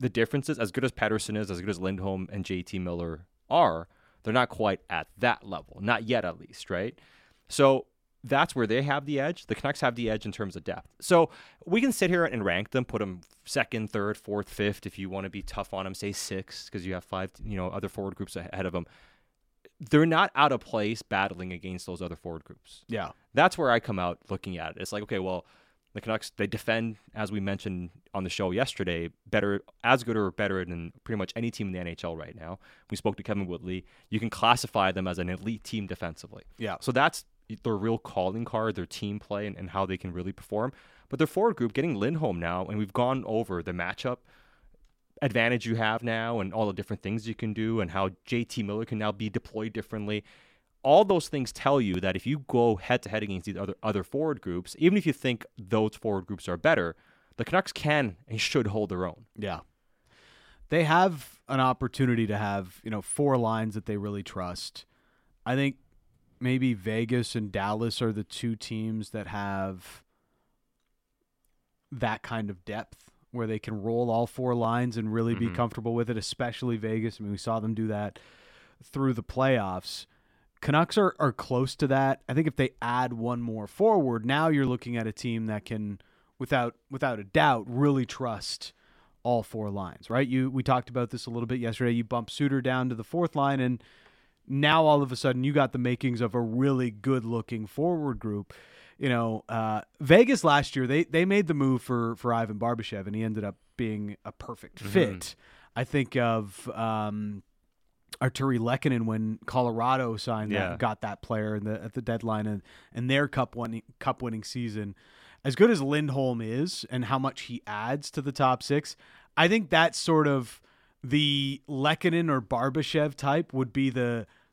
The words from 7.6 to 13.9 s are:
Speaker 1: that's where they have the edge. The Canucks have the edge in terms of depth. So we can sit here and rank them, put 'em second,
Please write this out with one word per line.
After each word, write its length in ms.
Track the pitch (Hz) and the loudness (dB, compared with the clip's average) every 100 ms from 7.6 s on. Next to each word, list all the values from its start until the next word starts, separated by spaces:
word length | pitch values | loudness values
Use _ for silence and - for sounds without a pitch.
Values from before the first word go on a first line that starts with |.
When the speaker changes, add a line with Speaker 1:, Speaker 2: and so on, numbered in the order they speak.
| 139 135 - _ _ _ | 6 6 2 _ _ _
Speaker 1:
that's 320 | 127 139 165 - | 0 2 2 2
where 120 | 110 | 2
they 160 | 117 | 2
have 240 | 143 143 143 | 2 -2 -2
the 120 | 143 | -2
edge. 280 | 143 175 - | -2 -6 -6
The 80 | 110 | -4
Canucks 260 | 139 147 | -2 0
have 140 | 131 120 | 0 0
the 160 | 117 | -2
edge 160 | 107 107 | -2 -4
in 60 | |
terms 220 | - 101 90 | -6 -8 -8
of 80 | |
depth. 280 | 78 90 - _ | -10 -10 -12 _
So 300 | - 175 160 - - _ - | 4 6 6 2 -20 _ 0
we 160 | 208 | 2
can 100 | 262 | 2
sit 200 | - 185 | 2 2
here 160 | 180 165 | 4 2
and 180 | 113 98 | 0 0
rank 260 | 87 107 | 0 0
them, 120 | 131 123 | -2 -2
put 160 | 110 | -4
'em 220 | 101 90 - _ - | -4 -6 -14 _ -6
second, 440 | 143 - 113 107 | -4 -2 -4 -4